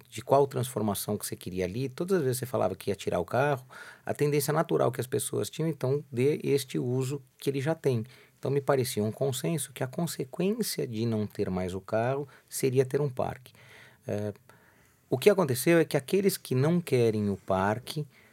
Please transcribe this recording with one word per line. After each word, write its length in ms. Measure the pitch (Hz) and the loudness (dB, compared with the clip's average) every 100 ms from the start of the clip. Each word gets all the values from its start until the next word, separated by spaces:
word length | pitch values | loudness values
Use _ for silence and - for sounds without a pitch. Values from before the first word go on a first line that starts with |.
| - | -16
de 100 | - | -6
qual 260 | - 135 135 | 4 4 4
transformação 680 | 131 113 110 110 98 - 104 | 0 -4 -2 -2 -2 -2 -4
que 80 | - | -4
você 80 | |
queria 300 | - - 90 | -10 -6 -4
ali, 240 | 90 107 131 | -2 -2 -6
todas 300 | 131 180 190 | -4 0 0
as 40 | |
vezes 160 | 131 123 | 2 -2
você 40 | 127 | -2
falava 300 | 113 101 92 | -2 -2 -2
que 140 | - | -4
ia 40 | |
tirar 260 | 95 - 90 | -4 -2 -2
o 40 | |
carro, 400 | 87 117 143 131 - - - - | 0 0 2 0 -6 -20 -20 -12
a 80 | - | -6
tendência 400 | - 147 147 143 | -2 0 0 2
natural 400 | 151 - 139 131 | 0 2 2 2
que 80 | 127 | 0
as 60 | 127 | -4
pessoas 420 | 120 - 120 110 | -4 -2 -4 -4
tinham, 180 | - 160 | -4 -4
então, 380 | 139 131 143 - | -2 -2 -2 -2
de 260 | 123 135 156 | 0 2 2
este 340 | 139 135 131 156 | 0 0 0 -4
uso 440 | 127 127 131 143 - - | -2 -2 -2 -6 -10 -8
que 100 | 143 | -4
ele 100 | 135 | -2
já 160 | 135 | -2
tem. 300 | 160 143 117 110 - - _ | 0 0 0 -2 -12 -20 _
Então, 120 | 127 | -2
me 100 | 139 | 0
parecia 420 | 135 135 123 104 | 2 2 2 0
um 80 | 107 | 0
consenso 640 | 107 139 127 165 160 - | 0 -2 -2 -2 -2 -4
que 100 | - | -6
a 40 | 127 | -6
consequência 1000 | 151 165 - 135 - 185 233 202 - 135 | -2 -4 -4 -8 -2 -2 0 -4 -4 -4
de 200 | 110 117 | -2 0
não 200 | 110 101 | 0 -2
ter 220 | - 95 | -2 -2
mais 240 | 92 92 | -2 -2
o 60 | 95 | -6
carro 480 | - 110 120 139 139 - - | -2 0 0 -2 -6 -14 -14
seria 340 | - 135 127 | -2 0 2
ter 160 | 127 139 | 2 2
um 80 | 147 | -2
parque. 460 | 127 95 - - - - - - - - | -2 -4 -6 -14 -20 -20 -20 -20 -14 -6
É, 280 | 104 107 - _ - _ _ _ _ - | -4 -4 -8 _ -20 _ _ _ _ -4
o 80 | 131 | 4
que 140 | 208 | 6
aconteceu 480 | 196 151 123 165 170 | 6 2 2 4 6
é 80 | 160 | 4
que 100 | 147 | 0
aqueles 400 | - 190 190 - | 0 2 2 0
que 180 | - | -2
não 280 | 127 147 175 | 2 2 2
querem 480 | 170 127 117 107 104 | 2 2 4 2 0
o 60 | 95 | -2
parque 680 | - 95 98 113 127 151 147 - - | 0 2 2 0 -4 -8 -8 -12 -20